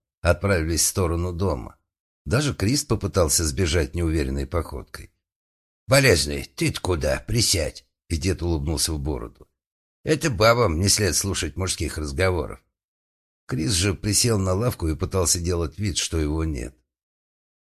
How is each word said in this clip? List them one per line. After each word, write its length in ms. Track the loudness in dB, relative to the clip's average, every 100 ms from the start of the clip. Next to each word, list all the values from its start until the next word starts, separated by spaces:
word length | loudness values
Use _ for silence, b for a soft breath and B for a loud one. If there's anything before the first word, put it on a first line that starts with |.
| _ _
отправились 600 | 0 2 2 2 2 0
в 40 | 0
сторону 460 | 0 0 0 -2
дома. 440 | -2 -2 -2 -6 -16 _ _ _ _
Даже 300 | -2 0 0
Крист 320 | 0 0 0 0
попытался 580 | -2 0 2 2 2
сбежать 500 | 0 0 0 2 0
неуверенной 520 | -2 0 0 -2 -4 -4
походкой. 640 | -4 -4 -10 -14 -16 -18 _ _ _ _ _ _ _ 2
«Болезный, 560 | 4 6 4 2 -4
ты-то 360 | -8 -4 -4 -2
куда? 440 | -2 0 0 -2 -2
Присядь!» 580 | 0 2 0 -2 -6 -18 _ _
И 80 | -2
дед 260 | 0 0
улыбнулся 500 | 0 0 0 -2 -2
в 80 | -2
бороду. 480 | -4 -6 -8 -16 -20 _ _ _ _ _
«Это 260 | -2 0 0
бабам 480 | 4 4 6 4 2
не 100 | 2
след 280 | 2 2 0
слушать 400 | -2 -2 -4 -4
мужских 420 | -4 -4 -4 -4
разговоров». 640 | -6 0 0 0 -4 -10 _ _ _ _ _ _ _ _ -8
Крис 240 | -4 -2
же 220 | 0 0
присел 440 | 0 0 2 2 2
на 140 | 2
лавку 340 | 0 0 -2 -2
и 80 |
пытался 460 | -2 -2 0 0 0
делать 380 | 0 0 -2 -4
вид, 180 | -4 -4
что 220 | -2 -2
его 260 | 0 0
нет. 320 | -2 -4 -8 -14 _ _ _ _ _ _ _ _ _